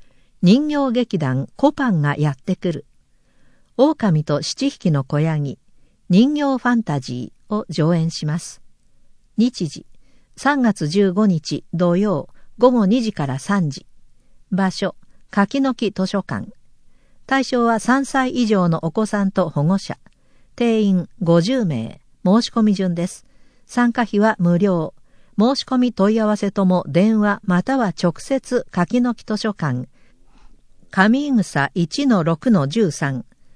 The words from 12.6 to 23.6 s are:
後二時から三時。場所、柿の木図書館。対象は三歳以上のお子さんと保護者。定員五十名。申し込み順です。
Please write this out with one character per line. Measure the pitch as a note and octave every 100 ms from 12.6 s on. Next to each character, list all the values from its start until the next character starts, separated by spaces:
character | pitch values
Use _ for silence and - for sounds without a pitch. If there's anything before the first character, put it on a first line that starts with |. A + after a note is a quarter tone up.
| B3
後 | B3 F#3
二 | B3+
時 | A3
か | - C#3
ら | C3
三 | - G3+ D3+
時。 | C3+ - - - - _ - -
場 | F#3 F#3+
所、 | - F#3+ - - - -
柿 | - G3 C#4
の | C4+ B3
木 | G3+
図 | - F#3+
書 | G3+
館。 | - G#2+ - - - - - - _ - -
対 | C4+
象 | B3+ B3 A#3
は | A3+
三 | - C4+ C#4
歳 | C4+ B3+
以 | B3 A3
上 | G3+ F3
の | D#3+
お | E3
子 | A3 G#3+
さ | G#3
ん | G3
と | F#3+ E3
保 | D3
護 | D3+ G3
者。 | - - - _ _ _ _ -
定 | A#3 A3
員 | G3+ F3+ - -
五 | E3 E3+
十 | F3+ C4 F#3+
名。 | B2 A2+ - _ _ F3+
申 | A3
し | -
込 | A#3
み | G#3+
順 | G3 F#3 E3+
で | F3+
す。 | - - - - _